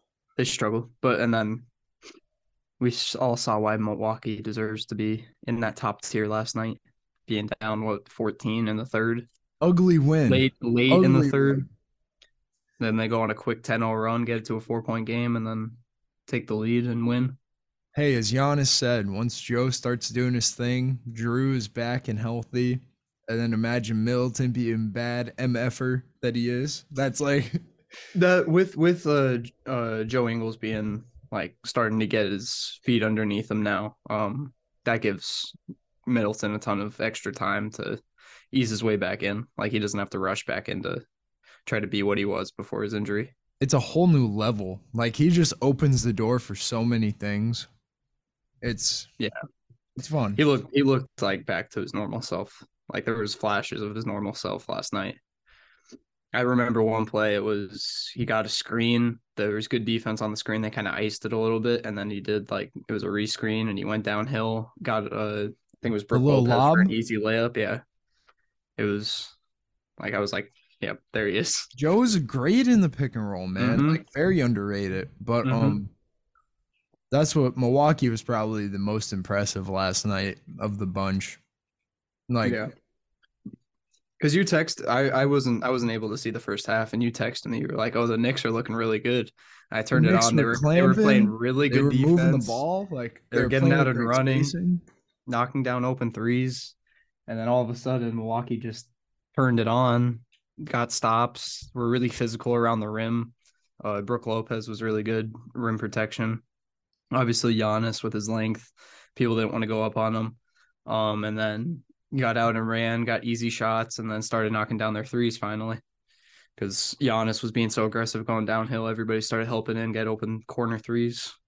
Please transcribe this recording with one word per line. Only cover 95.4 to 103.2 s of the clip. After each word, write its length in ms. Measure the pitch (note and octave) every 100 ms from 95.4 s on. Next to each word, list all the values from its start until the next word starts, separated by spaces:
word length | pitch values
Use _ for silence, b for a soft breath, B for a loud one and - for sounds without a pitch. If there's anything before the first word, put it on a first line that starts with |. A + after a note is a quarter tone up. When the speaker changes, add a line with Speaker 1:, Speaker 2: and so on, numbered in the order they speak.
| B2 C#3
Speaker 1:
down 240 | B2 B2 B2+
open 280 | C3 A#2
threes. 600 | A2 A2+ B2 B2+ B2+ - _ _ _ _ _ -
And 100 | A2+
then 100 | A#2
all 140 | B2
of 80 | A#2
a 60 | B2+
sudden, 400 | C3 B2+ A#2 A2+
Milwaukee 420 | A2 A#2 A#2+ A2+
just 320 | A2+ - - _ _ _ _ -
turned 240 | C3 A#2
it 80 | A2
on, 540 | A#2+ B2+ A#2+ B2 A#2 - _ _ -
got 280 | D3+ B2 A#2+
stops, 800 | - A#2 A2+ A#2+ - - - - B2+
were 120 | A#2+
really 220 | B2 A#2+
physical 460 | - A#2+ A2+ B2 A#2+
around 240 | A#2 A2+
the 100 | G#2+
rim. 460 | A2 A2+ A#2